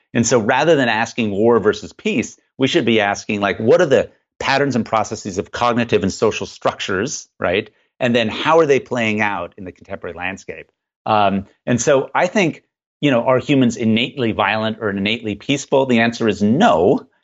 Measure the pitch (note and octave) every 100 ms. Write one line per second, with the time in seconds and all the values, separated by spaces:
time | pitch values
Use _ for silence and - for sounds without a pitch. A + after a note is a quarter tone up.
0 | _ A#2+ A#2 B2+ G#2 C3 D#3 D3 A#2+ A2
1 | A#2 - A2 G2 A#2 A#2 G2+ - E2+ -
2 | G#3+ D#3+ - - _ - C3 E3+ A#2+ A2
3 | G2+ G2 - G#2 G2+ F#2 A2+ F3 E3+ A#2
4 | F2 _ _ - - C3+ C#3+ B2 G#2+ A2+
5 | G#2 A2 G#2+ F#2 - - B2 A#2 A#2 G#2+
6 | F#2+ - A2 - G2 - B2 - - F#2+
7 | C3 - - - F#2 F#2+ A2 _ _ -
8 | B2+ A#2+ G#2+ G2+ D3 E3 D3+ C3 - B2
9 | A2 G#2+ G#2 F#2 F2 - F2+ - - G2
10 | F#2 E2+ F2+ F#2+ - D#2+ - _ _ _
11 | A#2 G#2+ G2+ G2 F#2 _ - A#2+ - C3+
12 | - - F3+ A3 E3 - _ _ _ _
13 | C#3+ A#2+ - B2+ - C#3 B2 - A2+ A2
14 | A#2+ - A#2 G2 G2+ A2 A2 A2 G#2+ G2
15 | G2+ A#2 G#2+ G2+ - C#3 - C#3 C3 A#2
16 | A#2 A#2 A2+ F2+ G2+ C#3 A3 E2+ F#2+ G3
17 | - _